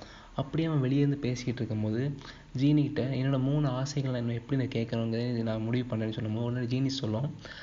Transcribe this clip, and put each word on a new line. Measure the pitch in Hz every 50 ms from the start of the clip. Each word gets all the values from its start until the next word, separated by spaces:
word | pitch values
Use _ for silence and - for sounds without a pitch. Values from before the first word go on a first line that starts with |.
| - - - - - - -
அப்படியே | - 139 - - 156 165 160
அவன் | 156 143
வெளியே | 127 127 135 143
இருந்து | 143 143 139 139
பேசிக்கிட்டு | - 123 123 120 - 127 120 -
இருக்கும்போது, | 113 107 107 107 107 107 107 117 135 147 143 - - - - - - - - 127
ஜீனிகிட்ட | 139 147 151 147 139 120 - 113
"என்னோட | 117 135 131 127 131 139 139 131
மூணு | 131 135 147 151 147 135
ஆசைகளை | 123 127 135 - - 143 131 131 127 120
நான் | 120 120
எப்படி | 117 117 - - 139 135
நான் | 123 -
கேட்கணுங்கிறத | - 117 117 113 117 117 113 113 113 117 120 123 123 113 113
நான் | 113 110 110
முடிவு | 110 113 120 123 120 120 113
பண்ணேன்னு" | 110 110 110 110
சொல்லும்போது, | 113 110 107 107 113 120
உடனே | 120 120 123 123
ஜீனி | 117 127 131 135 135
சொல்லும், | 135 - 123 110 107 110 139 165 - - - - - -